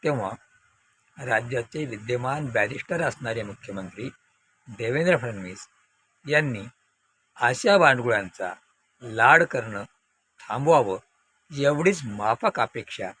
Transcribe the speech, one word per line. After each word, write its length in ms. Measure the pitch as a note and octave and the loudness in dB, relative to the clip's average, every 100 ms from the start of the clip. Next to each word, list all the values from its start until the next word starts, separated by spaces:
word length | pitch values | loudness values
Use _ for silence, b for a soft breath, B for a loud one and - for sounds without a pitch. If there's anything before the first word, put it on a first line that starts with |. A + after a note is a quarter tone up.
तेव्हा 260 | D#3+ C#3 G2 A#2 _ _ _ _ _ _ _ - C3 | -2 -2 -4 -8 _ _ _ _ _ _ _ -16 -2
राज्याचे 600 | A2+ A#2+ B2+ A#2 D#3 D3+ | -2 0 -6 -6 -8 -8
विद्यमान 600 | A2 G#2+ B2 B2 C#3+ C#3+ | -8 -6 -4 -2 -4 -4
बॅरिस्टर 560 | A#2 G#2 A#2+ - F3 | -2 -2 -4 -8 -4
असणारे 420 | D#3+ - A#2+ A2+ | -4 -4 -8 -6
मुख्यमंत्री 680 | G2+ F#2+ - G2 F#2 F#2+ B2+ - _ _ _ _ - | -8 -12 -12 -12 -12 -12 -12 -14 _ _ _ _ -20
देवेंद्र 500 | G#2+ A2+ C3+ F3 E3 | -8 -4 0 2 0
फडणवीस 500 | A#2+ G#2+ F#2 F#2 - _ _ _ _ _ - | 0 -8 -12 -14 -20 _ _ _ _ _ -2
यांनी 360 | D3 D3+ A2+ A2 _ _ _ _ _ _ - | 0 0 -4 -10 _ _ _ _ _ _ -2
अशा 420 | A#2+ B2+ E3 G3 | 0 2 4 6
बांडगुळांचा 760 | D#3+ B2+ A#2+ A2 F#2+ - F#2+ F#2 _ _ _ _ | 6 4 2 0 -2 -8 -10 -10 _ _ _ _
लाड 420 | B2 A2 A#2+ D#3 | -12 4 8 8
करणं 400 | E3+ C3 A2+ G#2 G#2+ _ _ _ _ _ | 6 -2 -6 -10 -12 _ _ _ _ _
थांबवावं, 580 | - A2 C#3+ D#3+ G#2+ F#2+ _ _ _ _ _ C#3+ | -8 -4 4 4 4 -4 _ _ _ _ _ 0
एवढीच 420 | C#3+ - F3 F#3 B2+ | 2 4 2 2 -6
माफक 540 | G#2 G#2 A#2 A3 - | -4 0 2 0 0
अपेक्षा. 520 | A2+ - - - G2 - | -4 -4 -12 -10 -10 -12